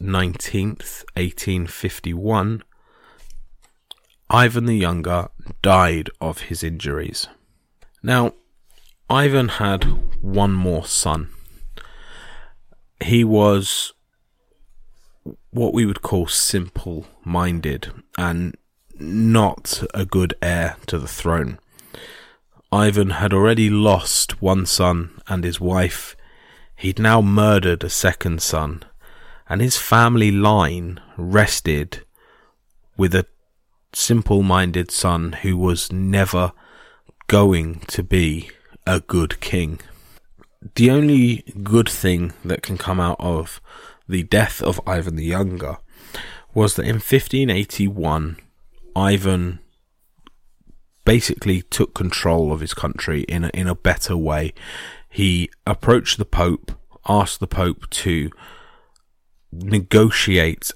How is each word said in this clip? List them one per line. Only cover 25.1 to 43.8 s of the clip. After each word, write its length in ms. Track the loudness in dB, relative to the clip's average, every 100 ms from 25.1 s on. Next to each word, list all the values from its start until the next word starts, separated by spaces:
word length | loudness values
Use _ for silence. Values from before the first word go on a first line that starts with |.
| -12 -8
and 160 | -4
his 160 | -4 -4
wife. 540 | -2 0 0 -4 -14 -20 -20 _ _ -20 -20 -8
He'd 220 | -6 0
now 220 | 4 4
murdered 600 | 4 4 6 4 2 0
a 80 | -2
second 520 | -2 0 0 -2 -4
son, 420 | -2 -2 -4 -8 -14 -20 -20 -20 -20 -20 -6
and 120 | -2
his 160 | 0 -2
family 520 | 2 6 6 6 4
line 720 | 4 4 4 2 -2 -8 -10 -14 -10
rested 880 | 0 2 2 0 -2 -2 -4 -10 -20 _ _ _ _ _ _ _ _ -2
with 180 | 0
a 120 | 2 -2 _ _ _ _ _ _
simple-minded 960 | -4 2 2 4 2 4 2 2 -2 -4
son 420 | -2 0 0 -2 -4
who 140 | -2 0
was 340 | 0 0 -4
never 640 | -4 0 2 2 0 -2 -4 _ -20 -20 _ _ _ 2
going 540 | 6 6 4 0 -8
to 220 | -10 -6
be 480 | 0 2 2 -2 -8 -18 _ -10 -2
a 140 | -2
good 400 | 0 0 0 -4
king. 400 | -4 -2 -4 -6 -14 -20 -20 -20 _ -20 -20 _ -8
The 160 | 4 6
only 540 | 6 4 4 4 2 -6 -8
good 260 | 2 4 4
thing 460 | 0 0 0 -2 -6
that 180 | -6 -6
can 140 | -6 -8
come 240 | -4 -2
out 160 | -2 -2
of 420 | -4 -4 -6 -12 -20 -20